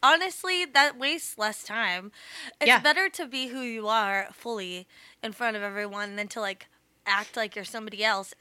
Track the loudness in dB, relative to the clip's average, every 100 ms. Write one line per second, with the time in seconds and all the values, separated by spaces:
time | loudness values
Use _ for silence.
0 | 6 6 4 -4 -2 0 2 4 4 2
1 | -2 -2 -4 -4 -2 -2 -6 -2 0 -2
2 | -6 -16 -18 -14 -14 2 6 8 8 4
3 | 2 0 -6 -6 -6 -6 -6 -4 0 2
4 | 2 0 -4 -8 -8 -6 -8 -10 -14 -20
5 | -20 -12 -10 -4 -4 -2 -4 -6 -6 -6
6 | -6 -6 -8 -6 -6 -6 -14 _ _ _
7 | 0 0 0 -4 -4 -6 -10 -10 -10 -2
8 | 0 0 -2 -10